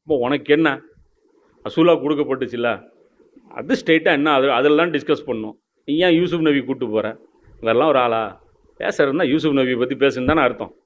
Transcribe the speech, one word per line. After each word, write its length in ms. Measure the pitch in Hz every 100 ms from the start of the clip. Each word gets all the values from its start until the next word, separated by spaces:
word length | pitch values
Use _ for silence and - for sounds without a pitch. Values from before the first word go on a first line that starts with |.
இப்போ 180 | - 151
உனக்கு 340 | 120 143 147
என்ன? 280 | 147 160 135 - _ _ _ _ _ _ _
ரசூலா 280 | - - 165
கொடுக்கப்பட்டுச்சுல்ல, 960 | 160 135 147 135 131 123 120 120 101 - _ _ _ _ _ _
அது 280 | - 143 -
ஸ்ட்ரெயிட்டா 200 | - 165
என்ன, 280 | 160 151 151
அது, 200 | 143 135
அதெல்லாம் 400 | 120 143 151 175
டிஸ்கஸ் 300 | 151 - 143 -
பண்ணணும். 260 | 117 107 - _ _
நீ 120 | - 147
ஏன் 160 | 180
யூசுப் 280 | 165 175 165
நபி 240 | 160 143
கூட்டு 240 | 131 131 123
போற? 300 | 107 107 113 _ _ - -
இதெல்லாம் 280 | 113 113 156
ஒரு 100 | 135
ஆளா? 440 | 120 113 110 90 _ _ _ _
பேசுறதுன்னா 500 | - - 143 139 165
யூசுப் 260 | 147 151
நபியை 240 | 139 127 127
பத்தி 160 | 123
பேசுன்னு 320 | 135 135 131 127
தானே 140 | 156
அர்த்தம். 340 | 131 120 107 _